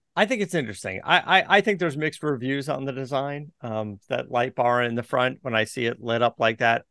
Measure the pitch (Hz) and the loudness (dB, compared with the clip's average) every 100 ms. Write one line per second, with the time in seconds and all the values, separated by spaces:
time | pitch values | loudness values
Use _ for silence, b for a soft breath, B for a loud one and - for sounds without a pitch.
0 | _ - 202 240 190 170 113 95 98 95 | _ 0 0 0 -2 -2 -4 -6 -8 -6
1 | - 175 - 185 - 202 214 190 175 143 | 2 2 4 2 6 4 4 0 -2 -2
2 | 156 - 151 131 127 139 139 139 135 131 | -4 -2 -4 -2 -2 -4 -4 -4 -4 -6
3 | 127 135 143 143 147 _ 120 110 107 101 | -4 -2 -2 -6 -12 _ -6 -4 -6 -8
4 | - 120 127 123 123 131 120 123 120 117 | -6 -6 -2 -2 0 0 2 2 2 -2
5 | 117 127 127 135 131 113 110 - 117 117 | -2 0 0 -2 -2 -2 0 -2 -4 -2
6 | 117 117 117 - 113 113 117 117 - | -2 2 2 2 0 2 2 2 -2